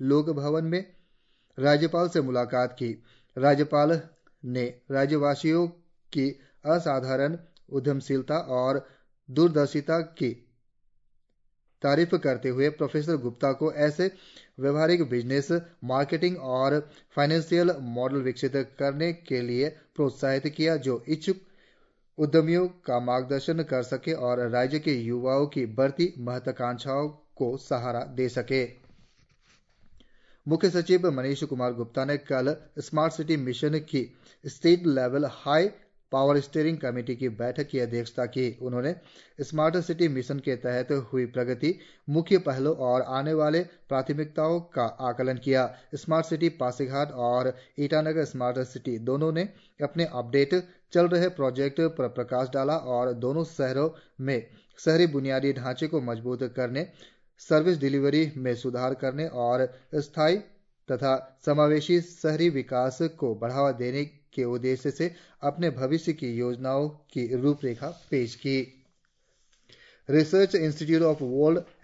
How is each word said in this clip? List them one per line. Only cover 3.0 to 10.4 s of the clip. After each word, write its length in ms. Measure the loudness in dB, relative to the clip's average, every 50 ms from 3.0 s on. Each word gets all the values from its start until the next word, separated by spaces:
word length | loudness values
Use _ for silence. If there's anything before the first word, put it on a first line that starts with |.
| -12 _ _ _ _ _ _ 2
राज्यपाल 600 | 4 4 4 4 4 2 2 4 4 4 2 0 -2 -6 _ _ _ _ _ _ -10
ने 300 | -6 -4 -4 -4 -4 -6 -10 _ -4
राज्यवासियों 800 | 0 2 2 2 2 2 2 2 0 0 0 0 2 2 0 0 -4 -10 _ _ _ _ _ _ -4
की 280 | -2 -2 -2 -4 -6 -14 _ _ _ -2
असाधारण 720 | 0 0 2 2 0 -2 -2 -2 -2 0 0 0 0 -2 -4 -10 -16 _ _ _ -6
उद्यमशीलता 680 | -4 -2 0 0 0 0 -2 -2 -2 -2 0 -2 -2 -2
और 500 | -2 -2 -2 0 0 0 0 -2 -4 -8 -14 _ _ _ _ _ _ -4
दूरदर्शिता 720 | 2 4 4 4 6 4 2 2 0 -2 -2 0 -2 -2
की 300 | -2 -4 -6 -4 -4 -4 -4 -6